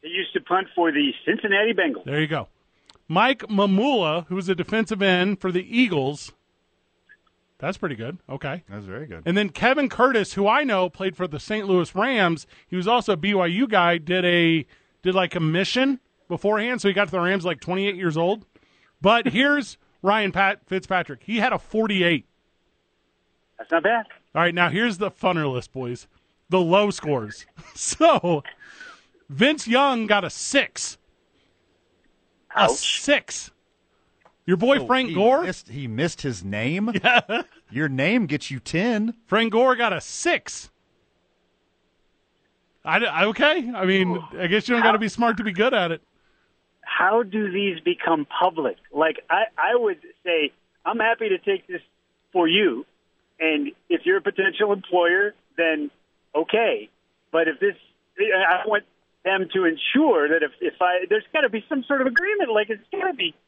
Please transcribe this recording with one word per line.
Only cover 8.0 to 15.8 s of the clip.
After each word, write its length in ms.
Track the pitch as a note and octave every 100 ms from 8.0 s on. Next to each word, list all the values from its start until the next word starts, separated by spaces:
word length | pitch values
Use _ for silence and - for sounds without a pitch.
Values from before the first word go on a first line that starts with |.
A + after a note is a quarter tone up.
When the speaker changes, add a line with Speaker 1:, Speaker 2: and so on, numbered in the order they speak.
| A2+ F3 -
Speaker 2:
Okay. 340 | C3+ C#3+ E3 _
Speaker 3:
That's 180 | G2+ G2
very 200 | G#2 D#3
good. 160 | E2 A#2
Speaker 2:
And 120 | F#3
then 120 | G#3
Kevin 380 | - A3+ C#4+ C4+
Curtis, 460 | - B3 A#3+ F#3+
who 120 | - G3+
I 200 | B3 D4
know 240 | G3 F#3
played 260 | - F#3+ F3
for 100 | F3+
the 140 | C#3+
Saint 280 | - G#3+ G3
Louis 280 | F#3 D#3+ F#3
Rams. 500 | A#3 B3 F3+ D#3+ - - _
He 80 | F3+
was 120 | F3+
also 260 | A#3+ A3
a 40 | F#3
B 160 | F#3
Y 120 | G3+ F3
U 180 | F3+ B3+
guy, 320 | G#3 F3 E3+
did 280 | D#3 F#3 F3+
a, 400 | F3 E3 D#3+ C3 _ _ _
did, 140 | F3+ F#3
like, 200 | F3+ F3+
a 40 |
mission 600 | D#3 E3 F#3+ B3